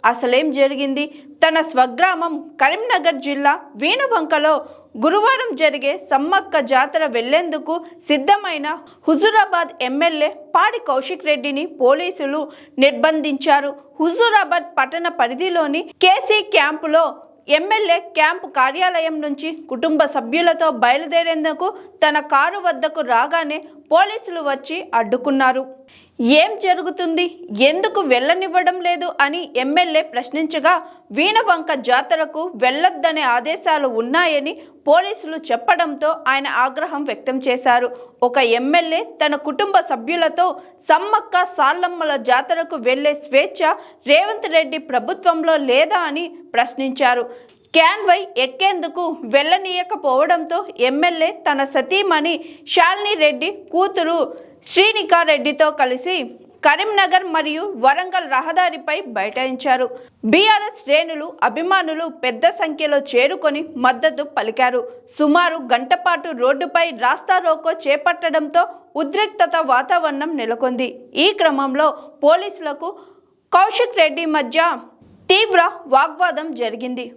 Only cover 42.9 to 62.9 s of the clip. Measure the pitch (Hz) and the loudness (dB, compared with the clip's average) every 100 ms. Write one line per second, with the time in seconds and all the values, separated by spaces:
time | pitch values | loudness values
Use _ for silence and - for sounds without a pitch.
42.9 | 262 294 294 - 269 285 - 320 381 - | 0 0 -2 0 2 2 0 0 0 -6
43.9 | - 240 294 403 440 370 320 311 311 311 | -16 2 2 2 -4 0 0 0 -6 -4
44.9 | 247 226 370 370 330 320 311 277 254 320 | -4 -4 -2 0 2 2 0 2 2 2
45.9 | 403 330 294 339 - - 233 247 - 269 | 0 -2 -6 -8 -12 -4 -2 -2 -4 -6
46.9 | 262 262 247 240 - - _ _ 330 320 | 0 2 2 -2 -10 -20 _ _ 4 4
47.9 | 415 403 359 381 - 254 262 381 370 320 | 2 2 2 0 -4 -4 0 0 0 -6
48.9 | 370 339 320 240 269 302 370 381 359 359 | -6 -6 -6 0 0 2 0 0 -6 -6
49.9 | 320 285 262 302 349 311 339 359 - 247 | -4 0 2 2 0 0 -6 -6 -2 0
50.9 | 277 349 339 320 339 - 277 277 277 - | 2 0 0 -2 -2 -2 -2 0 -2 0
51.9 | 381 403 320 302 330 - - - - 339 | 0 2 0 0 -4 -8 -20 -4 2 2
52.9 | 381 415 403 302 254 339 403 - 330 381 | 2 -4 2 0 0 -6 -8 -6 -2 0
53.9 | 381 320 339 302 - - - - - 403 | 0 -2 -2 -4 -6 -20 -20 -6 2 2
54.9 | 440 359 339 320 294 247 294 311 302 262 | 2 2 2 4 2 0 0 0 2 -2
55.9 | 254 311 370 240 - - _ 302 311 415 | 0 -4 -4 -6 -12 -20 _ 0 2 0
56.9 | 403 381 370 381 320 302 302 403 311 254 | 0 2 2 0 -4 -2 -4 -6 0 2
57.9 | 302 370 370 311 262 320 330 359 311 - | 2 -2 -4 -2 -2 0 0 0 -2 -6
58.9 | 311 269 214 202 226 262 254 269 254 247 | -6 -6 -6 -4 -4 -6 -4 -2 0 0
59.9 | - - _ 220 311 427 427 415 427 - | -6 -20 _ 2 4 6 4 0 -10 0
60.9 | 294 330 311 320 - 233 226 339 381 330 | 0 0 -6 -10 -2 -2 0 0 0 0
61.9 | 311 330 320 254 233 320 - 330 294 302 | -4 -6 -4 -6 0 0 0 -6 -4 0